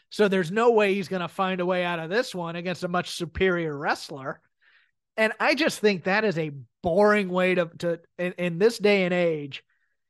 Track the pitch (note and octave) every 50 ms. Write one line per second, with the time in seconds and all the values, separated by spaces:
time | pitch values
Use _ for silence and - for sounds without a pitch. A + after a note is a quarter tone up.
0 | _ _ - - G#3+ G3 F#3+ F#3+ E3+ D3+ G3 A3 A#3+ A#3+ A#3 G#3 G#3 G3 G3 G3+
1 | F3 - F#3+ F3+ F3 D#3+ - - F#3+ F#3 F#3+ F3+ F3 F3+ F#3 F3+ F3 F3 F3 E3
2 | D#3+ D#3+ F#3+ A#3+ B3+ - - F3+ E3+ E3 E3 F3 E3+ F#3 E3+ - F3+ F3 F3 F3
3 | E3 - - - F3 D3+ - - F#3+ F#3+ F3 F3 E3 D#3 C#3+ C#3 D#3 G3+ - -
4 | - - D#3+ C#3 C3 D3 E3+ - _ _ _ _ _ _ _ _ _ _ _ _
5 | _ _ _ A3 A3 A3 A3+ - G#3 C#4+ D#4 B3+ D#4+ D4+ - - G#3+ G#3+ G3 E3
6 | - F#3 G3 G#3+ G#3+ G#3 D#3 E3 D#3 D3+ C#3+ C#3 A#2+ - _ _ - E3+ E3 G3+
7 | G#3 G#3 G#3 G#3 G3 F3+ F3+ F#3 F#3 F#3 F#3 F3+ E3+ E3 - - F3 E3+ E3 E3
8 | - _ _ - F3 F3+ F#3+ - F3+ F3+ E3 E3 G#3 A#3 A#3 - G3 G#3 G3+ G3
9 | F#3 F3 F3+ F3+ F3 E3+ D#3+ D3+ C#3+ C#3 C3+ - - _ _ _ _ _ _ _
10 | _